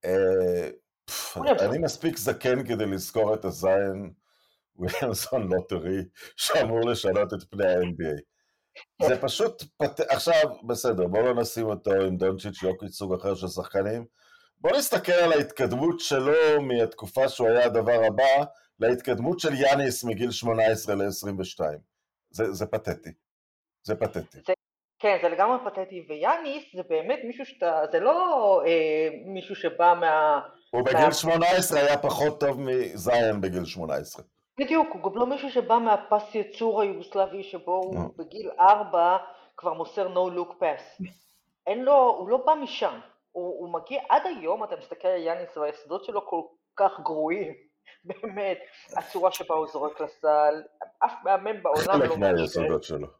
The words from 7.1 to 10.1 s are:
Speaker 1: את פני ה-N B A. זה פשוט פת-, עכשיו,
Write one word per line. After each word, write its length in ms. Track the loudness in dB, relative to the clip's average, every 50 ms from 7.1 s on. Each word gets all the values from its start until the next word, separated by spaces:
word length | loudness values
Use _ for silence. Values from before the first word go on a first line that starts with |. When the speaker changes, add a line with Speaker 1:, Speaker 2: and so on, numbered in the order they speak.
| 2 2 0 0 -2
Speaker 1:
את 100 | -10 -10 _
פני 160 | -4 0 2
ה-N 140 | 2 4 2 2 0 -2 -6
B 160 | -4 -4 -4 -6
A. 40 | -8 _ _ _ _ _ _ _ _ _ _ -20 -20 _ _ _ 2 2
זה 140 | 2 2
פשוט 420 | 0 -4 -2 -2 -2 -2 -2 -6 -18 -20 _ _
פת-, 220 | -4 -4 -2 -4 -2
עכשיו, 320 | -2